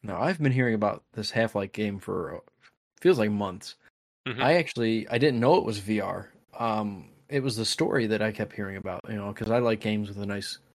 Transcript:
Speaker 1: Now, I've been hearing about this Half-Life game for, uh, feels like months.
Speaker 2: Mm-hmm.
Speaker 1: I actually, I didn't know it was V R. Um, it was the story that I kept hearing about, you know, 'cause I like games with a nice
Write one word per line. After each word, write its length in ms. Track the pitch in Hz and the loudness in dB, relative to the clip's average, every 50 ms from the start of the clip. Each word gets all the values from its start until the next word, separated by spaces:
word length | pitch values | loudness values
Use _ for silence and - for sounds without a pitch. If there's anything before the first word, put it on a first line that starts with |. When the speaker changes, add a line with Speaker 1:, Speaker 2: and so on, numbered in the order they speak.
Speaker 1:
Now, 180 | - 107 92 87 | -8 -6 -2 0
I've 180 | 117 165 190 160 | 0 0 0 2
been 120 | 151 135 | 2 2
hearing 220 | 123 131 127 120 113 | 4 4 4 2 2
about 300 | 107 107 104 104 - _ _ | 2 2 2 0 -2 _ _
this 180 | - - 104 - | -10 -6 -6 -2
Half-Life 420 | - 113 113 110 - 104 98 98 | 0 0 0 2 0 -2 -4 -4
game 260 | - - 107 104 101 98 | -4 -4 -4 -2 -4 -6
for, 380 | - - 95 92 85 - 85 | -6 -6 -4 -4 -4 -6 -8
uh, 40 | - - _ _ _ _ - _ _ _ _ _ _ | -12 -14 _ _ _ _ -20 _ _ _ _ _ _
feels 180 | - 180 185 123 | 4 4 6 6
like 120 | 107 107 | 4 2
months. 460 | 104 101 104 95 90 104 - - - _ _ - _ _ _ _ _ _ _ | 2 0 -2 -4 -6 -8 -14 -16 -18 _ _ -20 _ _ _ _ _ _ _
Speaker 2:
Mm-hmm. 160 | 127 120 117 | -8 -2 2
Speaker 1:
I 120 | 127 131 165 | 2 4 4
actually, 540 | 175 156 - - 120 117 113 113 110 104 - | 4 2 0 -2 0 0 2 2 0 -2 -2
I 100 | 117 117 | 0 2
didn't 220 | 131 151 127 117 | 4 4 4 4
know 160 | 117 131 170 | 6 6 6
it 80 | 190 - | 6 4
was 140 | - 107 101 | 0 -4 -4
V 220 | 98 104 107 104 | -2 0 0 0
R. 320 | 95 95 92 92 101 - _ _ _ _ - - | 0 -2 -6 -8 -10 -14 _ _ _ _ -8 -4
Um, 520 | 117 113 107 107 107 104 98 92 - - - _ _ _ | -2 0 0 0 -2 -4 -6 -8 -14 -20 -20 _ _ _
it 140 | 143 139 | -4 -2
was 140 | 131 139 110 | -2 -2 -2
the 80 | 113 113 | -2 -2
story 420 | - - - 160 - - 131 117 | -2 0 0 0 2 2 2 2
that 160 | 107 110 104 | 2 2 2
I 100 | 107 107 | 2 0
kept 200 | 107 - 107 - - | 0 -2 -6 -6 -6
hearing 220 | - 101 98 95 | -8 -8 -8 -8
about, 240 | 95 - 92 92 92 - - | -8 -8 -8 -8 -8 -8 -8
you 80 | 110 | -8
know, 160 | 104 101 101 | -6 -6 -8
'cause 180 | 113 - 113 104 | -6 -6 -2 0
I 80 | 113 123 | 2 2
like 220 | 123 117 113 107 | 4 2 0 0
games 280 | - 107 107 107 107 98 | 0 0 0 0 -2 -4
with 100 | 101 101 | -6 -6
a 80 | 101 | -6
nice 320 | 101 101 101 101 - - - _ _ _ | -4 -4 -6 -6 -8 -12 -14 _ _ _